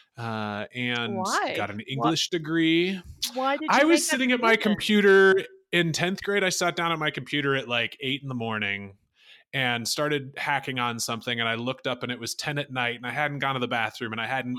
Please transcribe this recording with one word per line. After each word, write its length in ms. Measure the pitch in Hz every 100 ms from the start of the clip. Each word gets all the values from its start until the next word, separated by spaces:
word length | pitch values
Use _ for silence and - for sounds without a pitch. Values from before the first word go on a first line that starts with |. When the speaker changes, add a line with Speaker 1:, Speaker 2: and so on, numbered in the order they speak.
| _ -
Speaker 1:
uh, 500 | 117 110 107 104 107
and 440 | 123 123 120 120 -
Speaker 2:
Why? 380 | 185 311 370 -
Speaker 1:
got 120 | 101
an 60 | 101
Speaker 2:
Wha- 40 | -
Speaker 1:
English 400 | 135 139 160 -
degree. 720 | 175 151 165 160 165 180 190 - - 240
Speaker 2:
Why 240 | 247 262 285
did 120 | 311
Speaker 1:
I 120 | 233
Speaker 2:
you 60 | 302
Speaker 1:
was 80 | 330
Speaker 2:
make 40 |
that 120 | 320
Speaker 1:
sitting 200 | 294 262
at 80 | 254
my 160 | 233 220
Speaker 2:
decision? 160 | 214
Speaker 1:
computer 720 | 208 - 214 196 196 190 190 - - _
in 180 | 175 170
tenth 320 | 147 175 196
grade. 200 | - 202 185
I 40 |
sat 280 | 180 180 165
down 160 | 170
at 60 | 165
my 120 | 151
computer 420 | 147 127 143 139 135
at, 120 | 120
like, 300 | 120 113 -
eight 220 | 139 139
in 80 | 139
the 60 | 127
morning 580 | 113 107 104 101 101 98 _ _ - - _
and 320 | 139 127 120 113
started 460 | - 151 147 135 139
hacking 420 | - 139 139 127
on 180 | 120 117
something, 380 | - 117 123 120
and 100 | 117
I 60 | 117
looked 300 | 120 131 135
up 160 | 123
and 80 | 123
it 80 | 123
was 160 | 117 -
ten 220 | 156 143
at 140 | 139
night, 240 | 127 120 120
and 80 | 120
I 60 |
hadn't 280 | 131 147 143
gone 160 | 139 135
to 40 |
the 80 | 123
bathroom, 440 | 123 110 - 117
and 80 | 110
I 60 | 113
hadn't 300 | 131 123